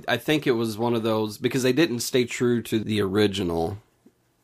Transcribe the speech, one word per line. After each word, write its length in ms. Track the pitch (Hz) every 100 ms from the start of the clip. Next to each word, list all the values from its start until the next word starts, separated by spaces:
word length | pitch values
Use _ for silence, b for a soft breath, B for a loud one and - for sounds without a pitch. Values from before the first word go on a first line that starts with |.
| -
I 100 | 120
think 300 | - 151 147
it 40 |
was 240 | 117 117 107
one 160 | 117 120
of 80 |
those, 340 | 110 110 110 104
because 260 | 120 135
they 100 | 127
didn't 260 | 127 165 120
stay 240 | - 127
true 380 | 123 - 123 120
to 180 | 110 113
the 220 | 101 104
original, 760 | 98 101 104 95 87 85 82 104 - _ _ _ _ _